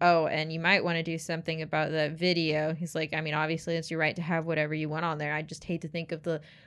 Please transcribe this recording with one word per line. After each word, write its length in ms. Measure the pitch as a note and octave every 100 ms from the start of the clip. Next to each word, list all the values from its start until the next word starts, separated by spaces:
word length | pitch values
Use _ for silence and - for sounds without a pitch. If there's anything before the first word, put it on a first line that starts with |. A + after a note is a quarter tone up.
"Oh, 260 | F3 E3+ D#3+
and 260 | D#3 D#3
you 80 | D#3+
might 240 | E3+ D4
wanna 180 | F3 E3
do 140 | E3 E3
something 420 | - E3 E3+ D#3+
about 280 | D3+ D#3 D#3
that 220 | D#3 D3+
video." 600 | D#3+ F3+ E3+ D#3+ D3+ D#3
He's 200 | D#3+ E3+
like, 180 | D#3+ D#3+
"I 60 | D#3
mean, 120 | D#3
obviously 420 | D3+ D#3 D#3+ - E3
it's 140 | D#3+
your 100 | D#3+
right 160 | D#3 -
to 60 |
have 240 | E3 E3 E3
whatever 280 | D#3 D3+
you 140 | D#3 D3+
want 160 | D#3 E3+
on 120 | D3+
there. 140 | D3+
I 80 | D3+
just 220 | D#3 E3
hate 160 | - E3
to 60 | D#3+
think 240 | E3+ E3
of 100 | D#3+
the 180 | E3+ D#3 - -